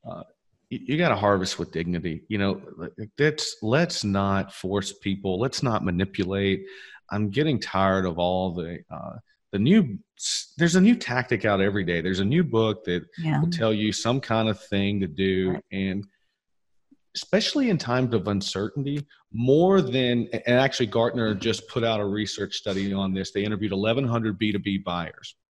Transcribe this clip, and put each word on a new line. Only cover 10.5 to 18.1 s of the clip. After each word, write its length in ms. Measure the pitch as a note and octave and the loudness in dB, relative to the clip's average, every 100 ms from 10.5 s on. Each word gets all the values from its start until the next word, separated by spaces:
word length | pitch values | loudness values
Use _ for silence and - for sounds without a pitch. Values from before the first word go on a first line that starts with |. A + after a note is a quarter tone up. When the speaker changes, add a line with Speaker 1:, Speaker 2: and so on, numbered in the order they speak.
| - | 0
Speaker 1:
there's 180 | E3+ F3+ | 2 6
a 40 | |
new 140 | G3 | 6
tactic 500 | A#3+ - B2 B2 A2+ | 4 2 -2 0 0
out 160 | A2 G2 | 2 4
every 220 | G2 G2+ | 2 2
day. 180 | F2 E2+ | 0 0
There's 200 | E2+ F#2 | 0 0
a 40 | |
new 200 | G2 D#3 | 2 2
book 400 | E3 A2+ A2 G#2+ | 2 2 2 0
that 200 | - F2 - - | -2 -4 -4 -8
Speaker 2:
Yeah. 220 | D#3+ D3 | -2 0
Speaker 1:
will 100 | E3 | 0
tell 220 | E3+ A2+ | 0 0
you 180 | G#2+ G#2+ | 2 0
some 300 | G2 A#2 C3 | 0 0 -2
kind 280 | - A2+ A2 | 0 0 2
of 140 | G2+ - | -2 -2
thing 340 | G2+ G2 G2+ | -2 0 0
to 80 | F#2+ | -4
do. 440 | D2+ F#2+ F#2 F#2 | 0 0 2 0
Speaker 2:
Right. 120 | F2+ - | -2 -6
Speaker 1:
And 320 | G2 F#2+ F#2+ G2 _ _ _ _ _ _ _ _ _ _ | -4 -4 -4 -8 _ _ _ _ _ _ _ _ _ _
especially 560 | - - G3+ A3 D4+ B3+ | -14 0 0 2 0 2
in 80 | F3 | 0
times 340 | A#2 B2 C3 | 0 0 2